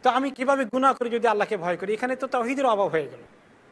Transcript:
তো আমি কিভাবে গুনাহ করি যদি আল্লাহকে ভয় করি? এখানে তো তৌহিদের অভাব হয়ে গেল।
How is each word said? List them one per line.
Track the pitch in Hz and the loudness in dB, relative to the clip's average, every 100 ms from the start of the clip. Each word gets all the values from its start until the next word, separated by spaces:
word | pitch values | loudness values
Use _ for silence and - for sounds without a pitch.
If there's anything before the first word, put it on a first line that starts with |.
তো | 254 | 4
আমি | 240 277 | 2 -2
কিভাবে | 277 254 277 240 | -2 0 0 0
গুনাহ | 254 269 | 2 2
করি | 262 240 | 2 -2
যদি | 233 226 | 0 2
আল্লাহকে | 208 202 208 | 2 0 -2
ভয় | 170 175 | -2 -4
করি? | 190 | -4
এখানে | 214 247 254 | -4 -2 -4
তো | 262 | -2
তৌহিদের | 262 233 269 269 | -2 -2 0 2
অভাব | 208 190 | 2 2
হয়ে | 156 135 | 0 -4
গেল। | 123 117 _ _ _ _ | -12 -20 _ _ _ _